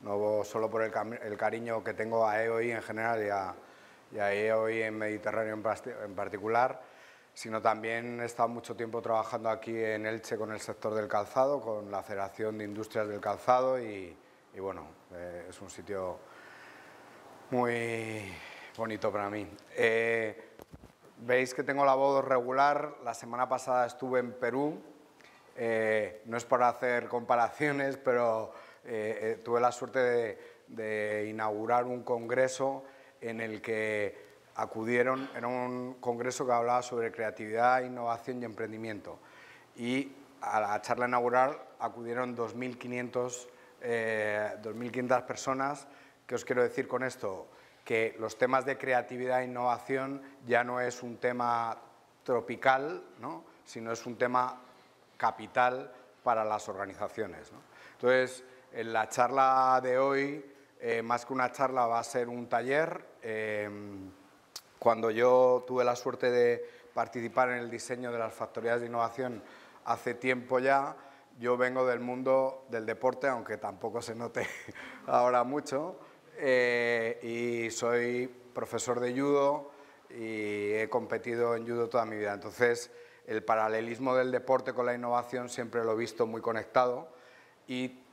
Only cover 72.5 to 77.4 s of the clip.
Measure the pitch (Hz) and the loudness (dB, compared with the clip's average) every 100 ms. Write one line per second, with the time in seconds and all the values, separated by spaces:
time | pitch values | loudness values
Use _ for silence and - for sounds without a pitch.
72.5 | 135 - 117 110 110 131 127 143 127 110 | -2 -8 -6 -4 0 0 2 0 -2 -4
73.5 | 107 104 98 117 113 117 113 117 127 107 | -6 -6 -6 -6 -6 -6 -6 -4 -4 -4
74.5 | - - - - - - 127 123 123 120 | -6 -14 -14 -14 -14 2 6 6 6 4
75.5 | 147 - 135 165 185 - - - 226 147 | -2 -2 -2 -4 -8 -18 -20 -20 -4 4
76.5 | 127 123 120 120 120 113 120 117 117 | 6 6 4 4 2 2 -2 -4 -2